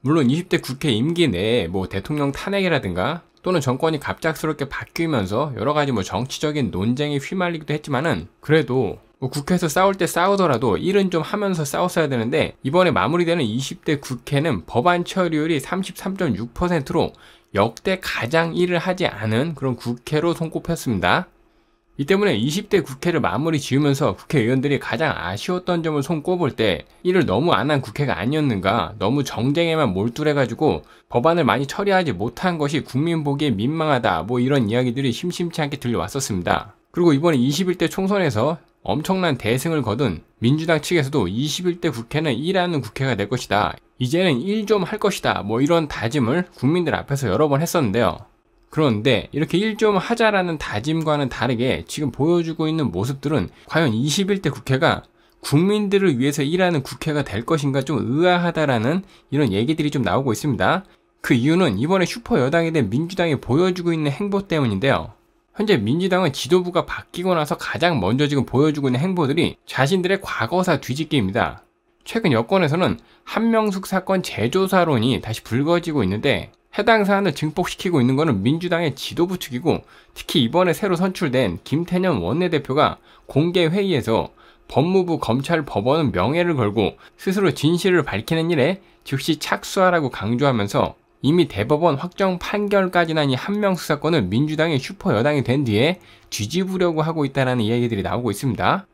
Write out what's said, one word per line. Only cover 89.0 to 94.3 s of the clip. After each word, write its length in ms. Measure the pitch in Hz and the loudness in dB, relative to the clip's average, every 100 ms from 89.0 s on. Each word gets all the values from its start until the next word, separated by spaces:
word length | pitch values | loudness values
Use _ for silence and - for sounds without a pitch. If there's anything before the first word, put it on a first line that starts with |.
즉시 360 | - 135 - 156 | -6 -4 -2 -2
착수하라고 720 | - 196 - - 185 175 139 | -2 -4 -2 2 4 4 0
강조하면서 800 | - 101 120 143 117 101 139 101 - _ _ | -4 -4 0 2 2 0 0 0 -2 _ _
이미 240 | 127 175 160 | 2 4 2
대법원 480 | - 113 151 175 135 | 0 0 2 2 0
확정 420 | 180 - 196 175 | -6 -2 -2 -2
판결까지 800 | - 208 208 202 185 180 165 160 | -4 -4 2 2 2 2 2 2
난 160 | 143 | 2
이 40 | 127 | 0
한명숙 480 | - 202 202 180 | -2 -2 0 -2
사건을 380 | - 147 151 165 | -2 -2 2 0
민주당이 560 | 90 | 2